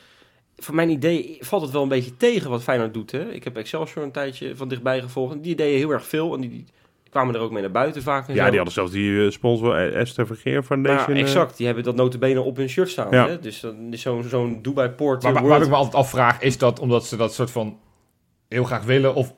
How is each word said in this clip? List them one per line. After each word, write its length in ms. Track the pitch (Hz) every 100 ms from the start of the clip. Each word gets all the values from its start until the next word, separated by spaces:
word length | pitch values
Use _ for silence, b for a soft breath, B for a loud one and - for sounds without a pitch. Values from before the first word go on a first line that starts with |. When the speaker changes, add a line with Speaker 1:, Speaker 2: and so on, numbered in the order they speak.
| b b b b _ -
Speaker 1:
voor 100 | -
mijn 160 | 160 165
idee 460 | 147 156 165 131 160
valt 220 | 120 202
het 80 | 147
wel 120 | 143
een 60 | 139
beetje 280 | 135 120 -
tegen 340 | 240 220 143
wat 120 | 120
Feyenoord 320 | 123 127 110
doet, 160 | 110 104
hè. 200 | 131 220
Ik 140 | -
heb 120 | 127 117
Excelsior 480 | 107 160 156 160
een 60 | 143
tijdje 440 | 139 139 131 139 135
van 120 | 131
dichtbij 320 | 123 127 131
gevolgd. 340 | 123 131 127
En 60 | 147
die 140 | 170
deden 240 | 160 147 135
heel 120 | 151
erg 160 | 127 -
veel 280 | 156 165
en 60 | 131
die, 100 | 123
die 140 | 120 - _ _ _ _
kwamen 240 | 139 127
er 60 | 113
ook 100 | 113
mee 120 | 107
naar 80 | 98
buiten 320 | 107 147 156
vaak 260 | 139 139 131
en 60 |
Speaker 2:
Ja, 60 | 104
Speaker 1:
zo. 20 | 95
Speaker 2:
die 80 | 101
hadden 180 | 87
zelfs 180 | 95 92
die, 320 | 98 101 101
eh, 60 | 101
sponsor, 460 | - 123 117 117 85
eh, 240 | 90 90
Esther 260 | 123 - 110
Vergeer 360 | 110 135 139
Foundation, 380 | 127 139 139 139 135
Speaker 1:
Nou, 60 |
Speaker 2:
eh. 60 | 139
Speaker 1:
exact. 360 | 139 147 151 -
Die 100 | 120
hebben 180 | 117
dat 100 | 120 120
nota 220 | 127 127
bene 220 | 135 131
op 160 | 127 127
hun 120 | 131
shirt 220 | 175 180
staan, 200 | - 101
Speaker 2:
Ja. 160 | 127 123
Speaker 1:
hè. 100 | 170
Dus 220 | 110 -
dan 320 | 117 107 117
is 80 | 117
zo'n, 200 | 131 120
zo'n 360 | 120 127 120 113
Dubai 260 | 127 135 127
Port, 340 | 127 147 127
Speaker 3:
Maar 100 | 127
Speaker 1:
eh, 60 | 135
Speaker 3:
waar, 40 | 139
Speaker 1:
World 100 | 156
Speaker 3:
waar 80 | 151
ik 60 |
me 60 | 139
altijd 160 | 131 143
afvraag, 360 | 127 127 120 123
is 160 | 135 127
dat 200 | 123 120
omdat 260 | 131 120 -
ze 100 | 110
dat 180 | 113
soort 160 | - 120
van 280 | 120 107 - _ _ _ _ _ _ _
heel 160 | 120
graag 200 | 123 117
willen 300 | 107 135 135
of 200 | 135 127